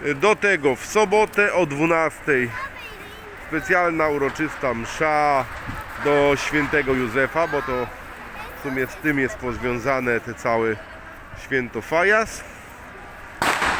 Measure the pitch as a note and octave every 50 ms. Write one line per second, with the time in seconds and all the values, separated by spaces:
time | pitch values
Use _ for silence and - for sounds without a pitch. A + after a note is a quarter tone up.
0 | - D3 D3 C#3 D3 G#3 G#3+ G3+ - G3+ G3 E3 C#3 C#3+ C3 A#2 - - - G#3
1 | A3 G3+ G3 G#3+ G#3+ G#3 - - G3+ G#3 - F3 F3+ D#3+ C#3 C#3+ D#3 E3 E3+ E3
2 | D#3+ D3+ - - - - D3 B2+ B2 A#2+ A2+ - - - - - - - - -
3 | - - - - - - - - - - D#3 E3 D#3+ - F#3 F3+ F3 F3 E3 D#3+
4 | D#3+ D#3 D3 C#3+ C#3 C3+ B2 - D#3 D3+ - - - C3+ A#2+ A#2 A#2 - - -
5 | D#3+ D#3 D3+ D3+ D3+ D3 C#3+ C3+ B2+ A#2 - - - - - - - - - -
6 | A2+ C#3+ C#3+ C#3+ C#3+ C#3+ C#3+ C3+ - - D3 D3+ D3 C3+ D#3 D3+ C#3+ C3 C3+ C3
7 | B2+ A#2 G#2+ C3 C3+ B2+ - D#3+ E3+ D#3+ D3+ C#3+ C3+ - C3 B2+ B2 A2+ - -
8 | - - - - - - - - - - - - - C#3+ C3 C3 B2+ B2 - -
9 | - D3+ D3 C#3 C3+ A#2+ - - - B2+ A#2+ G#2+ A2+ B2+ B2 A#2+ A2 C3 C3+ C3
10 | B2+ B2 A#2+ A2+ - - A#2 - - B2+ A#2 A2+ A2+ A2+ A2 G#2+ - - - -
11 | - - - - - - - - - - C3+ C3 B2+ A#2 - A#2 G#2 - D#3 D#3+
12 | F3 F#3+ G#3+ A3 A3 G#3+ - - - - - - - - - - - - - -
13 | - - - - - - - - - - - - - - - -